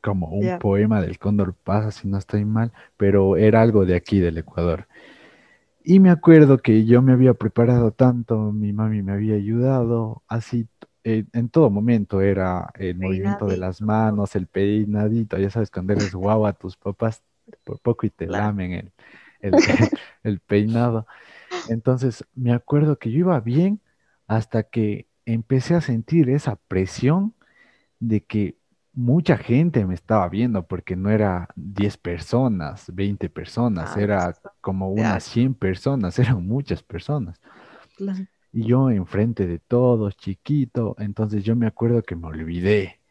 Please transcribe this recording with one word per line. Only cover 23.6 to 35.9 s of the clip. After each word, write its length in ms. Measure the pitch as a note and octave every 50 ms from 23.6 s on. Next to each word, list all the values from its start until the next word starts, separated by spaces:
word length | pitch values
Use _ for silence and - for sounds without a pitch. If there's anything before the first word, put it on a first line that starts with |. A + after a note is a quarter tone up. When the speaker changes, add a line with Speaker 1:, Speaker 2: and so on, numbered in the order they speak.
| F3 G3 G#3 G#3 _ _ _ _ _ _ _ _ _
Speaker 1:
hasta 360 | _ G#2+ A2 G#2+ _ - A2+ G#2+
que 420 | _ - A#2+ A2 G#2 G#2 - - _ _ _ _
empecé 480 | - A2+ A2+ A2 _ C3+ C3 B2+ - E3+
a 60 | F3 D3+
sentir 480 | - B2 A2+ A2+ - D#3+ E3+ D3+ B2
esa 260 | C3+ D3 - - G#2+
presión 800 | - _ _ - F#2 F#2+ F#2 - - A#2+ B2+ D#3 F#3 G3 A3 - _ _ _ _ _ _ _ _ _ _ _ _ _
de 240 | A#2 A2+ A2 G#2 -
que 320 | _ - G#2+ G#2 F2+ - _ _ _ _ _ _ _ _
mucha 440 | C3 A#2+ A#2+ C3 F3 D#3+ - D#3
gente 480 | - - - A#2+ C3+ D#3+ F3 D3+ A#2+ G#2
me 80 | F#2 F#2
estaba 340 | F2 _ - A2+ G#2+ F#2 F2
viendo, 380 | F2+ G2+ A#2+ B2 A2+ G2 E2+
porque 280 | _ F#2+ F2 - - F#2
no 140 | F2+ F#2 G2+
era 380 | G#2+ G#2+ G#2+ G2 F2+ F2+ F2 - -
diez 400 | - D2 G2+ G2+ F#2+ G2+ G#2 -
personas, 880 | - _ F2 F2 E2 D#2+ - - A#2+ C3 B2+ G#2+ F#2 D#2 C#2+ F#2+ G2+ - - F2+
veinte 340 | F2+ G2 G2+ G#2 G2 - E2+
personas, 640 | _ - - - - - A#2+ A#2+ G#2+ F2 D#2 - -
Speaker 2:
Ah, 40 |
Speaker 1:
era 340 | G#2 G#2 G2+ G#2 G2 F2 F2
Speaker 2:
eso 100 | F2+ _ _ - _ _
Speaker 1:
como 340 | - A2+ F#2+ F#2+ F#2+ F#2+ G2
Speaker 2:
de 60 | G#2+ A2
Speaker 1:
unas 20 |
Speaker 2:
alto. 200 | A2+ G2 F2+ -
Speaker 1:
cien 300 | - - A#2 B2 C3+ C3
personas, 640 | - - F#2+ F#2+ - - C#3